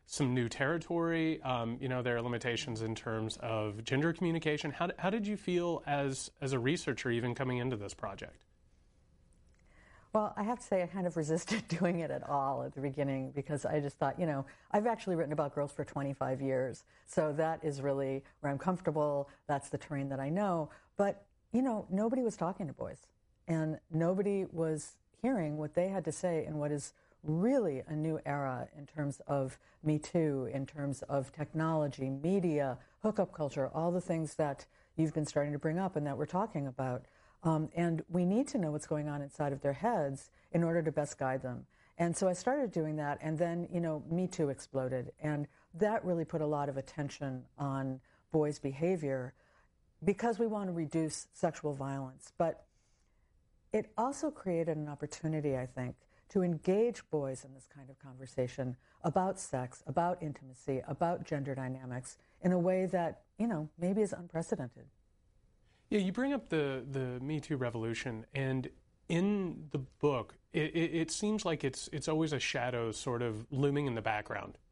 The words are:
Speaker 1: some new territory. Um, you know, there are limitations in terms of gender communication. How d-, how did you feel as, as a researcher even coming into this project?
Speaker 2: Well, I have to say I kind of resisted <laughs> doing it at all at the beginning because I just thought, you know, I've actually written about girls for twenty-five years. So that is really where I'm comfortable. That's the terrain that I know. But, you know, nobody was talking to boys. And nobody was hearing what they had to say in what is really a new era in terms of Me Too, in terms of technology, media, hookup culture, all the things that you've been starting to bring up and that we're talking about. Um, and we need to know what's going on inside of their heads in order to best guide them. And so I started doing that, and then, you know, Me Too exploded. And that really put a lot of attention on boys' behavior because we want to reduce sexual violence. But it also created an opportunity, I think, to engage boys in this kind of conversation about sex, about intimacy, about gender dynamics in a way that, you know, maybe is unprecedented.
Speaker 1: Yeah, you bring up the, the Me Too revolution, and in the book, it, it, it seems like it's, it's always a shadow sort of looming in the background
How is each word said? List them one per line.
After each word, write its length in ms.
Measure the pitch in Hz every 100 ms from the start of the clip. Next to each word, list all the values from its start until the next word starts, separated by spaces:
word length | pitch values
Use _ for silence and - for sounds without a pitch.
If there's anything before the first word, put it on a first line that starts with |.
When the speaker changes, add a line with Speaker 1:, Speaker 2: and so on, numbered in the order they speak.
| -
Speaker 1:
some 280 | - 135
new 140 | 127 120
territory. 920 | - 139 165 - 170 165 165 160 156
Um, 360 | 131 123 113 123
you 80 | 131
know, 120 | 127
there 160 | 123 120
are 40 |
limitations 600 | 120 120 123 113 - 110
in 140 | 113 110
terms 420 | - 110 110 -
of 420 | 113 110 107 104
gender 300 | 113 135 160
communication. 580 | 160 175 165 160 151 156
How 160 | - 175
d-, 60 | 175
how 120 | 185
did 160 | 226 202
you 120 | 208
feel 460 | - 175 175 165 -
as, 460 | 143 139 135 - -
as 120 | 139
a 60 | 131
researcher 500 | 123 170 - 127 127
even 240 | 117 123 120
coming 220 | 131 123
into 180 | 123 113
this 180 | 101
project? 500 | - 104 98 - - _ _ _ _ _ _ _ _ _ _ - - - - - - -
Speaker 2:
Well, 200 | 214 214 -
I 60 |
have 160 | 208 240
to 40 | -
say 160 | 190
I 60 | 175
kind 200 | 185 180
of 100 | 165
resisted 500 | 151 160 - 220 -
<laughs> 120 | 165
doing 200 | 175 170
it 100 | 156
at 180 | 135 -
all 360 | 143 135 131
at 100 | 131
the 80 | 139
beginning 500 | 139 135 139 135 131
because 340 | 143 139 147 -
I 140 | 151
just 180 | 143 -
thought, 220 | 139 135
you 60 | 170
know, 200 | 139 135 - -
I've 140 | 208 226
actually 300 | 226 - 170
written 180 | 143
about 200 | 151 143
girls 200 | - 143
for 100 | -
twenty-five 580 | 143 147 139 143 131 131
years. 440 | 135 131 127 110 - _ -
So 280 | - 156
that 300 | 143 160 160 156
is 160 | 139
really 420 | 139 139 135 135 - -
where 120 | 147
I'm 60 | 139
comfortable. 720 | - 180 - 151 147 143 143 - -
That's 220 | 143 -
the 80 | 139
terrain 300 | - 143 139
that 120 | 135
I 80 | 139
know. 400 | 175 208 170 151 - - -
But, 300 | 202 202 - _ _
you 100 | 233
know, 240 | 262 220 -
nobody 320 | 190 226 262
was 160 | 233 -
talking 300 | 170 190 151
to 60 |
boys. 340 | 127 - - - _ _ _ -
And 300 | 165 156 156 -
nobody 540 | 160 170 190 202 196 190
was 440 | - 160 156 - - _ _
hearing 360 | 240 247 156 151
what 160 | 151
they 140 | 175 185
had 160 | 196 165
to 60 |
say 340 | 147 180 165 -
in 120 | 151
what 120 | 147
is 220 | 147 - - _ _
really 580 | 151 160 214 277 196 131 -
a 60 |
new 260 | 151 156 156 -
era 420 | 143 135 127 127 151
in 80 | 143
terms 360 | 156 143 135 -
of 300 | 143 131 - - _
Me 140 | 151 151
Too, 500 | - 175 156 139 123
in 120 | 135 135
terms 340 | 156 143 135
of 280 | - 139 127
technology, 800 | - 147 156 160 160 147 131 135
media, 680 | 135 156 196 175 147 135 131 - _
hookup 320 | 220 208 180
culture, 360 | - 147 147 131
all 180 | - 165
the 100 | 180
things 340 | 170 165 156 -
that 300 | 151 139 - _ _ -
you've 200 | 160 156
been 100 | 147
starting 260 | 151 147
to 60 | 147
bring 200 | 160 165
up 160 | 190 165
and 100 | 147
that 120 | 139
we're 100 | 151
talking 400 | 180 220 165 139
about. 380 | 127 131 123 - - - _
Um, 260 | 170 156 156 170
and 280 | 170 160 -
we 140 | 170
need 240 | 180 214 285
to 100 | 262
know 120 | 160
what's 140 | 147 -
going 240 | 151 151
on 140 | 143
inside 280 | 143 - 143
of 100 | 139
their 120 | 139
heads 560 | 135 220 220 143 135 - _ _
in 120 | 170
order 200 | 170 170
to 80 | 156
best 260 | 151 147 -
guide 240 | 135 131
them. 240 | 131 120 127 _ _ -
And 180 | 170 165
so 120 | 190
I 60 |
started 380 | 175 247 294 240
doing 260 | 170 156 151
that, 200 | 143 143
and 160 | 156 160
then, 300 | 170 170 170
you 80 | 175
know, 240 | 165 151 139
Me 180 | 165 180
Too 220 | - 147
exploded. 640 | 131 - 135 127 127 127 -
And 260 | 151 147 147 - _
that 320 | 165 208 220 185
really 200 | 170 156
put 160 | 165
a 40 | 151
lot 240 | 147 143
of 80 | 135
attention 680 | 131 - 143 - 139 131 123 -
on 420 | 143 135 135 131 - _ _
boys' 280 | 160 151 143
behavior 760 | 139 135 170 190 143 135 127 - _ _ _ _ _ _
because 340 | 165 196 233 208
we 80 | 233
want 220 | 208 196
to 60 |
reduce 540 | 170 156 165 156 - -
sexual 400 | - 175 - 151
violence. 580 | 139 139 139 131 131 - -
But 280 | 165 - - _ _ _ _ _ _ _ _ _ _ 214
it 160 | 214 -
also 340 | 240 285 311
created 460 | 302 190 170 165 151
an 100 | 151
opportunity, 720 | 147 147 - 156 160 147 131
I 80 | 127
think, 300 | - 123 - _ _ _
to 140 | 196
engage 640 | 180 160 - 196 233 - -
boys 340 | 156 135 131
in 100 | 135
this 140 | 135 -
kind 220 | 143 131
of 100 | 135
conversation 800 | 139 127 135 - 123 - 127 123 _ _
about 340 | 175 185 185 190
sex, 460 | - 131 127 - -
about 320 | 135 170 -
intimacy, 580 | 156 127 131 127 - 131 -
about 380 | 139 170 180 -
gender 280 | 147 139
dynamics 640 | 135 131 131 131 123 127 - _ _
in 120 | 180
a 40 | 180
way 280 | 175 185 185
that, 380 | 185 165 - - -
you 100 | 226
know, 200 | 170 151 -
maybe 240 | 175 202
is 120 | 202
unprecedented. 720 | - 175 165 165 208 127 - - _ _ _ _ _ _ _ _ _ _
Speaker 1:
Yeah, 100 | 214
you 140 | 185
bring 200 | 185 269
up 140 | 277 -
the, 380 | 160 143 131 131
the 300 | 135 127 123
Me 220 | 135 156
Too 160 | - 143
revolution, 680 | 123 117 113 113 131 110 113
and 360 | 139 131 131 127 - _ _ -
in 580 | 170 196 208 180 - 151
the 80 | 147 131 -
book, 360 | 147 131 - - _
it, 200 | 165 151
it, 220 | 165 165 160
it 160 | 160
seems 320 | - 208 214
like 220 | 180 151 139
it's, 240 | - -
it's 160 | 147 -
always 240 | 156 160
a 80 | 139
shadow 520 | - 139 123 120 113
sort 280 | - 135 120
of 240 | 120 107 117
looming 360 | 135 143 143 143
in 60 |
the 80 | 113
background 560 | 113 107 - 104 98 - _